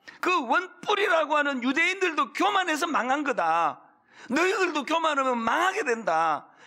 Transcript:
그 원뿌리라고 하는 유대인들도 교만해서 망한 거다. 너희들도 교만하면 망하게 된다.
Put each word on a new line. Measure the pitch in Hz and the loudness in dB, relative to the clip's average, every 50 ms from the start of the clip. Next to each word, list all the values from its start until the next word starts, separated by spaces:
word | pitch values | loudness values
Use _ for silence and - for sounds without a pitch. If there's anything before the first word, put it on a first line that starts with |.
| _ - - - | _ -20 -12 -6
그 | - 339 370 349 277 220 | -2 0 0 0 2 2
원뿌리라고 | 277 349 370 359 - - - - 415 392 403 427 359 320 311 277 302 | 2 0 0 -2 -10 -12 -4 -2 0 0 2 2 2 2 2 2 0
하는 | 294 285 285 277 254 226 | 0 0 0 -2 -2 -2
유대인들도 | 254 262 311 330 359 370 392 370 359 311 302 285 - - | -2 0 2 2 0 0 0 -2 -2 0 0 -2 -2 -2
교만해서 | - 330 392 415 392 370 349 311 285 339 | 0 0 2 2 2 0 0 0 -2 -2
망한 | 339 285 208 220 254 262 302 302 | -2 -2 -2 0 0 0 -2 0
거다. | 277 240 190 170 160 160 170 165 151 127 - - - _ _ _ _ - - - - | -2 -2 0 0 2 2 2 2 0 -2 -4 -14 -20 _ _ _ _ -20 -20 -10 -4
너희들도 | 233 302 349 370 403 466 381 349 302 294 254 | -2 0 0 2 2 0 0 0 -2 -2 -2
교만하면 | - 311 330 330 320 302 277 269 262 247 233 | -2 -2 0 0 0 0 0 0 0 0 0
망하게 | 226 226 247 302 349 381 381 415 440 | 0 0 0 2 0 0 0 -2 -2
된다. | 269 233 226 220 180 165 160 165 165 151 135 - - - - - | -2 -2 -2 0 0 0 2 2 2 0 -2 -4 -12 -20 -20 -12